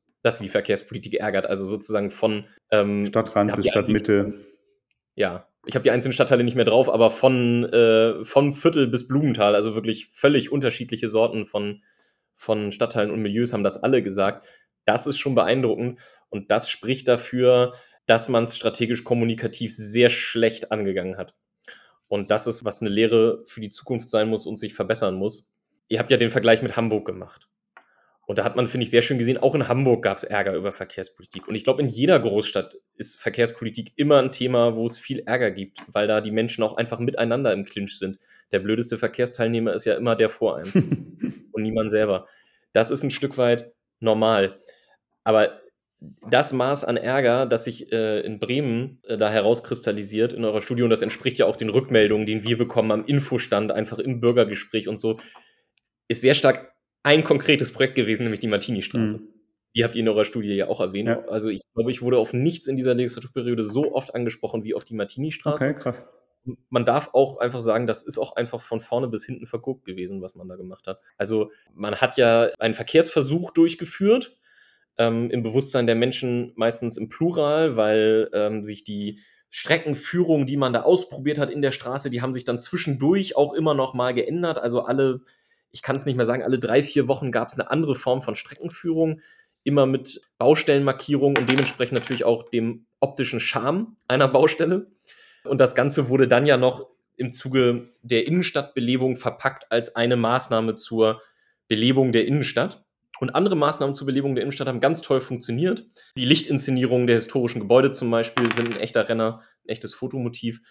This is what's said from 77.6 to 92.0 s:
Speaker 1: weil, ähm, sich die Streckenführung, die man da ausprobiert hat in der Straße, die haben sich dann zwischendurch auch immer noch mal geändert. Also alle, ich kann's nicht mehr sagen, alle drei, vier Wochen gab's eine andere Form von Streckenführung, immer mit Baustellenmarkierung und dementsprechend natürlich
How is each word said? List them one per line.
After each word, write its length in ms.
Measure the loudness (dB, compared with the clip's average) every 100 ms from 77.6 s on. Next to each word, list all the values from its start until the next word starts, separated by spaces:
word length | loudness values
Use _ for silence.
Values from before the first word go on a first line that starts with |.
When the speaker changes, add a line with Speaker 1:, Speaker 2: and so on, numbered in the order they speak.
| 0 2
Speaker 1:
weil, 540 | 2 4 4 2 2
ähm, 300 | 0 -2 -4
sich 200 | -8 -12
die 360 | -12 -8 -8 -10 _ _ _
Streckenführung, 960 | -12 -2 -2 0 -6 -4 -2 2 2 2
die 120 | 0
man 160 | 0
da 100 | 2
ausprobiert 560 | 4 2 2 -6 -6 -2
hat 100 | -4
in 140 | -2
der 80 | -2
Straße, 400 | -2 -6 -6 -4
die 100 | -4
haben 120 | -4
sich 120 | -6 -4
dann 140 | -4
zwischendurch 760 | -4 -6 -4 -2 2 2 2 0
auch 180 | 0
immer 200 | 2 0
noch 220 | 0 -2 -2
mal 180 | -2
geändert. 460 | 0 -2 -2 -4 -2
Also 240 | -2 -2
alle, 380 | -2 0 0 0 _ _ _ _ _
ich 100 | -16
kann's 240 | -6 -4 -2
nicht 120 | -2
mehr 80 | 0
sagen, 180 | 0
alle 160 | 0 -2
drei, 240 | 2 0
vier 240 | 2 0 0
Wochen 240 | 0 -2
gab's 260 | -4 -4 -6
eine 140 | -4
andere 240 | -2 -2 -2
Form 260 | 0 -2
von 140 | -2 -8
Streckenführung, 840 | -10 -14 -14 -10 -6 0 0 -2 _ _ _ _
immer 240 | -2 2 4
mit 340 | 2 -4 -12 _ -2
Baustellenmarkierung 1000 | 4 4 4 2 2 -2 -2 0 2 2
und 120 | 2
dementsprechend 440 | 0 0 -2 -4
natürlich 320 | -4